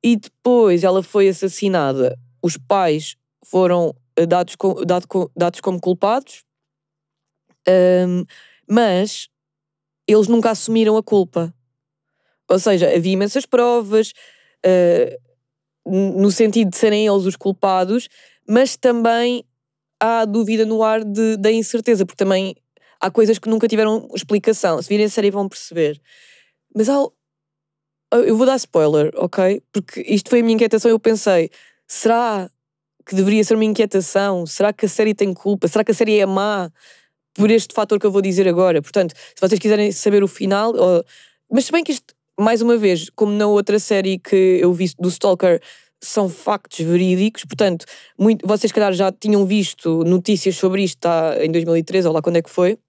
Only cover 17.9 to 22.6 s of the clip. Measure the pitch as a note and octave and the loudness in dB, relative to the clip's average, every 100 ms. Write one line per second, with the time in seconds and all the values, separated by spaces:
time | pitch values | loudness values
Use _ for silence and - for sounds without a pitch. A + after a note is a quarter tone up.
17.9 | A#3 - _ _ _ - A3 C4 - B3+ | -2 -6 _ _ _ -2 2 2 0 0
18.9 | A#3+ A#3 A#3 A#3+ B3 - _ _ _ _ | 2 0 0 -2 -4 -10 _ _ _ _
19.9 | _ A3 A#3 A3 G#3 G#3 A3 A3 A3 A3 | _ -2 0 0 -2 -2 0 0 0 0
20.9 | A3 G#3+ G3+ A3+ A3 G3+ A3+ A3 A#3 A3+ | -2 -4 -2 -2 0 0 0 -2 -4 0
21.9 | A3 F#3 - G3 F#3+ F#3+ - | 0 0 -2 0 0 -2 -10